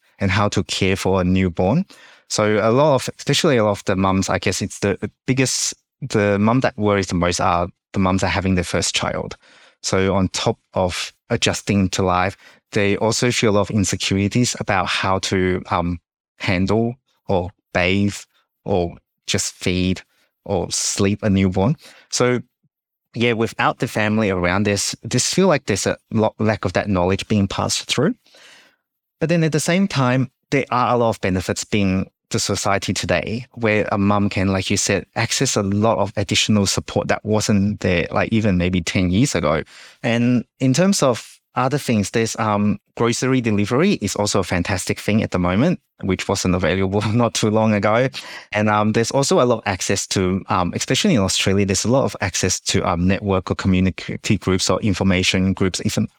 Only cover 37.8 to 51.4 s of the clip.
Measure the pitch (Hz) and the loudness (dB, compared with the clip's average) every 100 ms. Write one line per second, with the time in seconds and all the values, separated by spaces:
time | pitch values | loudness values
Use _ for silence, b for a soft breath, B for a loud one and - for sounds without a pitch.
37.8 | 101 87 - - 92 113 107 90 90 92 | 0 0 0 -2 0 0 2 2 2 0
38.8 | 85 104 90 92 139 - 76 78 71 B | -2 -2 0 2 0 0 0 -2 -4 B
39.8 | B B 131 117 120 123 - _ 135 131 | B B -2 0 2 0 -2 _ 0 2
40.8 | 190 202 139 113 - - _ - 127 143 | 2 4 2 0 -6 -20 _ -2 0 0
41.8 | - 113 98 120 113 - 110 104 104 98 | 0 0 0 0 -2 -2 0 2 2 -2
42.8 | - - 117 117 131 131 117 104 101 123 | -6 -2 0 0 0 0 2 0 0 2
43.8 | 190 190 104 - 104 107 92 90 90 92 | 2 0 -2 -2 0 0 0 -2 -2 -4
44.8 | - 101 - 107 98 92 87 95 151 165 | -4 -4 0 0 0 0 0 2 0 -2
45.8 | _ _ 101 92 - 101 92 92 92 95 | _ _ -4 -2 -2 -2 0 0 0 0
46.8 | 95 101 107 113 117 - 113 107 110 104 | 0 -2 0 0 0 0 0 2 2 2
47.8 | 104 113 131 B B B B 104 107 107 | 2 2 0 B B B B -2 2 2
48.8 | 107 110 113 135 139 185 127 113 - 95 | 2 0 0 0 2 4 4 2 0 -4
49.8 | - 98 - - 90 95 - 101 87 - | -2 -4 -2 0 0 0 -2 -2 0 -4
50.8 | - - 214 131 95 - | -2 0 2 2 2 0